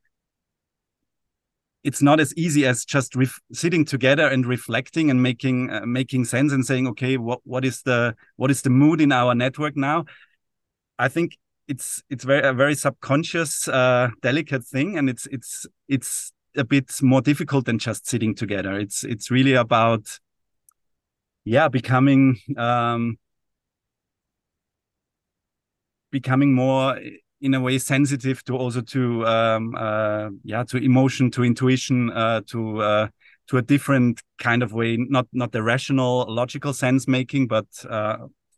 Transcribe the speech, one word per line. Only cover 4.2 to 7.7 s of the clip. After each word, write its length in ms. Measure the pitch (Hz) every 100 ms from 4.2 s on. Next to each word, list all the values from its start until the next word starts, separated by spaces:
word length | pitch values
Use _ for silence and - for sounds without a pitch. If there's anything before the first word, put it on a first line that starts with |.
| 151
and 180 | 131
reflecting 640 | 120 123 - 117 131 165 156
and 140 | 127
making, 480 | 127 113 135 127 127
uh, 160 | 107 107
making 380 | 123 131 131
sense 280 | 117 123 143
and 140 | 139 123
saying, 220 | 131 127
"Okay, 280 | 104 127 131
what, 220 | 117 120
what 200 | - 127
is 180 | 131